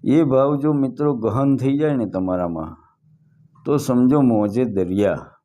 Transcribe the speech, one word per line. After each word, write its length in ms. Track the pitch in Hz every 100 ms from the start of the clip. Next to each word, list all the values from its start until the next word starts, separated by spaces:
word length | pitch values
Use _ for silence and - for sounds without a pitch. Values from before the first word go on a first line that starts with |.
એ 200 | - 143
ભાવ 280 | 151 131 139 143
જો 180 | 151
મિત્રો 420 | 147 135 120 147 131
ગહન 420 | 110 117 139 135
થઈ 200 | 131 139
જાય 180 | 151 139
ને 100 | 104
તમારામાં 640 | 92 92 90 87 82 80 - _ _ _ _ _ _ _ _ -
તો 120 | 143
સમજો 440 | 147 123 127 147
મોજે 420 | 131 110 104 107 123
દરિયા. 640 | 98 87 95 101 80 - _